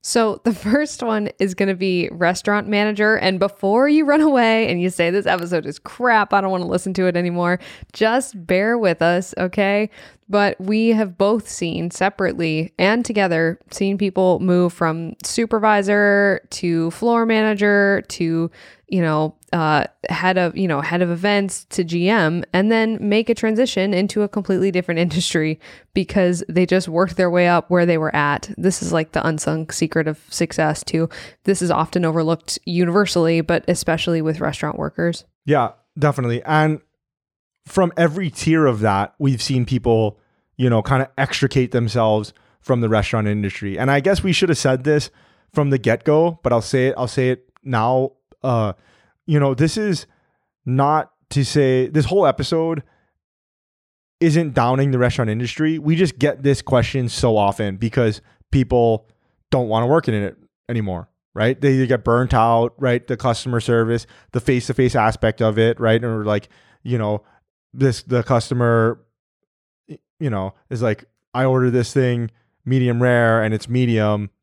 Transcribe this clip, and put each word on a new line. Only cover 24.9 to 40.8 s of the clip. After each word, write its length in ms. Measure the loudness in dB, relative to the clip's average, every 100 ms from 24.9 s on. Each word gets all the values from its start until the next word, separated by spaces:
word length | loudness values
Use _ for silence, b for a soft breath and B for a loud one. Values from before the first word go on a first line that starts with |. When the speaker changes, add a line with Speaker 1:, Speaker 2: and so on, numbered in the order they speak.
| -2
Speaker 1:
<laughs> 60 | 0
industry 540 | -2 -2 0 -2 -4 B B B
because 500 | -4 -2 2 2 0 -2
they 160 | 0 2
just 220 | 2 0
worked 300 | 0 0 0
their 120 | 0
way 180 | 2 4
up 220 | 2 2
where 160 | 2 2
they 140 | 2
were 140 | 0 0
at. 340 | 0 -2 -6 -2
This 240 | -2 -2
is, 100 | -2
like, 200 | -2 -2
the 140 | -2 -2
unsung 440 | -2 -4 -6 -6
secret 380 | -4 -2 0 -2
of 120 | -6 _
success 540 | -4 -4 0 -2 -2
too. 240 | -4 -2 -2 B B B
This 180 | -2 0
is 80 | 0
often 340 | 0 0 -2
overlooked 540 | 0 0 -2 -4 -6 -10 -4
universally, 760 | -2 2 2 0 0 2 0
but 220 | 0 -2 0
especially 560 | -2 0 -2 -2 -2
with 180 | -2 -2
restaurant 380 | -6 -4 -6 -6
workers. 440 | -8 -2 -4 -4 _ _ 0
Speaker 2:
Yeah, 280 | 0 0 -6 _ -2
definitely. 440 | -2 0 -2 -4
And 380 | 0 2 2 -2 _ _ _ _ _ _ _ _ -6
from 260 | 0 0 2
every 320 | 0 0 -6
tier 380 | -4 0 4 4
of 140 | 2
that, 340 | 0 0 -2 _
we've 240 | -2 -2
seen 240 | -2 -2 0
people, 540 | -2 2 2 0 -4 _ _ _ -2
you 120 | 2
know, 140 | 2